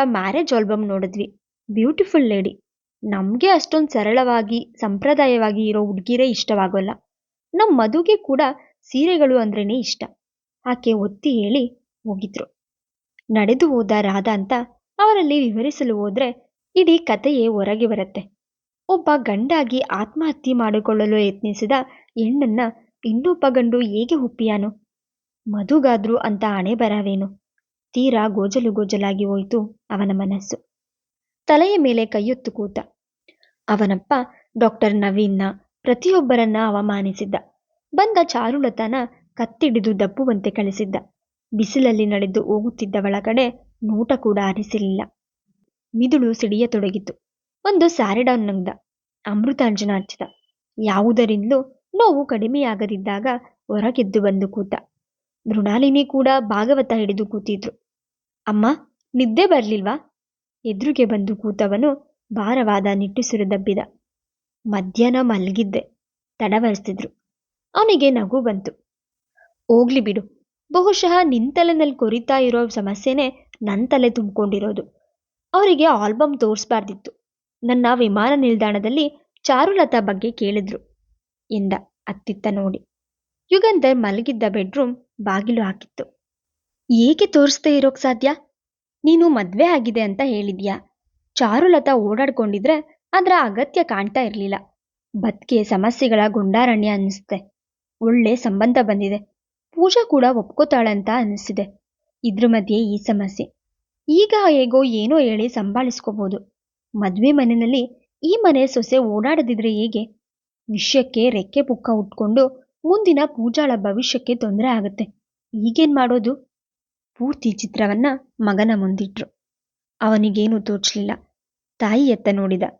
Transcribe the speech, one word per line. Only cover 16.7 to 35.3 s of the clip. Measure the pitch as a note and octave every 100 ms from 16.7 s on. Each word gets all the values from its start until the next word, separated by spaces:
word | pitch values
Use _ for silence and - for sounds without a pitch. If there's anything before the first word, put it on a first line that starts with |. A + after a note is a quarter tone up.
| F#4
ಇಡೀ | E4+ E4
ಕಥೆಯೇ | E4+ G#3+ C#4 C#4+ A3+
ಹೊರಗೆ | G#3+ G3 G#3+ A3+
ಬರತ್ತೆ. | G#3 F#3+ - F3+ _ _ _ _ _ -
ಒಬ್ಬ | F#4+ D#4+ D4
ಗಂಡಾಗಿ | A#3 G3+ B3+ D#4+ B3+ B3+
ಆತ್ಮಹತ್ಯೆ | - F#3+ G#3+ D4+ D#4+ - B3+
ಮಾಡಿಕೊಳ್ಳಲು | B3 A3+ G#3+ G#3 A3 G#3+ G#3+
ಯತ್ನಿಸಿದ | G3+ G3 G#3+ G3+ G#3+ C4+ C4 - _ -
ಹೆಣ್ಣನ್ನ | A3+ C#4 C4 A3 A#3 A3+ _ _
ಇನ್ನೊಬ್ಬ | A#3 A3+ D#4 F4 C#4
ಗಂಡು | B3+ A#3+ A#3+
ಹೇಗೆ | A#3 G#3 A#3+
ಒಪ್ಪಿಯಾನು? | D#4+ B3 - A3 G#3 G3+ G#3 _ _ _ _ _ _ -
ಮಧುಗಾದ್ರು | G#3 G3 D4+ C4 A#3 G#3 A#3
ಅಂತ | A3 G3+ G#3+
ಹಣೆ | G3 F#3
ಬರವೇನು? | A3+ A3+ G#3 G3+ G3 F#3+ G3 _ _ _ _ _
ತೀರಾ | B3 C4 A#3 G#3+
ಗೋಜಲು | G3+ G3 C4 A#3
ಗೋಜಲಾಗಿ | G#3 G3+ G#3 G3 G3
ಹೋಯ್ತು | G3+ G3 G3 A#3 G#3+ - -
ಅವನ | G3+ G3+
ಮನಸ್ಸು. | F#3+ G3 G3 G3 - _ _ _ _ _ _ _ _ -
ತಲೆಯ | D4+ F#4 G4+
ಮೇಲೆ | C#4 A3+ A3
ಕೈಯೊತ್ತು | G#3+ G#3 B3+ B3
ಕೂತ. | G#3 G3+ - - _ _ _ _ _ _ _ -
ಅವನಪ್ಪ | G#3 G#3 F#3 - C#4 B3 _ _ A3+
ಡಾಕ್ಟರ್ | G#3 G#3+ G#3+
ನವೀನ್ನ, | G#3 G3+ G3 G#3